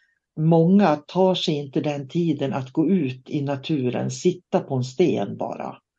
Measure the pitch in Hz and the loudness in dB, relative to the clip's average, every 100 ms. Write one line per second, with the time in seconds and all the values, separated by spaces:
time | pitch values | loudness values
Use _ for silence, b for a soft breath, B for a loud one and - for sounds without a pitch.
0 | b b _ - 160 165 165 196 190 147 | b b _ -2 4 4 6 6 4 2
1 | - 175 185 175 - 147 139 151 147 143 | -2 0 2 2 -2 -4 -4 -4 -2 -4
2 | 135 170 170 139 135 135 131 - 156 190 | -4 -2 0 0 -2 -4 -4 -2 2 2
3 | 135 131 - 147 139 139 131 156 123 117 | 0 -6 -8 -6 -4 -4 -4 -2 -2 -2
4 | 131 131 180 - - 185 - 135 123 - | -4 -2 -2 -2 -2 -4 -2 -4 -4 0
5 | 175 110 - 113 - - - - _ | 0 0 -4 -6 -8 -8 -10 -12 _